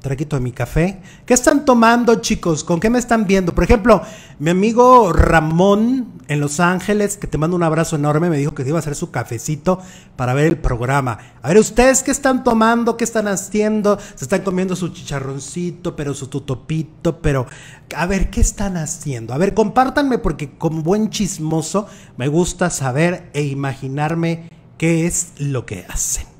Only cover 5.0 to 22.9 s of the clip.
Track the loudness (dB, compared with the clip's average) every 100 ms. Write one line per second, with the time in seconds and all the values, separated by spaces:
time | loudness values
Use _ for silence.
5 | 8 4 4 4 4 4 4 4 2 0
6 | -4 -12 -6 -2 -2 0 2 2 0 0
7 | 0 -4 -6 -2 0 0 0 0 0 0
8 | 0 0 0 0 -2 -4 -4 -2 -4 -6
9 | -6 -6 -6 -8 -6 -4 -2 -2 -4 -20
10 | -18 -6 -2 2 2 2 -2 -2 0 0
11 | 0 -4 -12 -8 2 2 4 4 4 2
12 | 0 -2 0 0 0 2 2 2 0 -2
13 | -2 -2 -2 -4 -4 -2 0 0 2 0
14 | -4 -12 -4 -2 -2 -2 -2 -4 -6 -8
15 | -8 -8 -6 -10 -10 -8 -8 -6 -8 -6
16 | -6 -8 -8 -8 -6 -8 -6 -6 -6 -6
17 | -6 -2 -2 -2 -4 -10 -20 -20 -14 -6
18 | -2 0 -2 0 0 0 -4 -4 -6 -8
19 | -8 -8 -6 -2 0 2 2 2 2 2
20 | 0 0 -2 -4 -8 -6 -4 -2 0 0
21 | 0 -2 -4 -4 -4 -4 -2 -4 -6 -12
22 | -18 -6 -2 0 0 -2 -2 -2 -2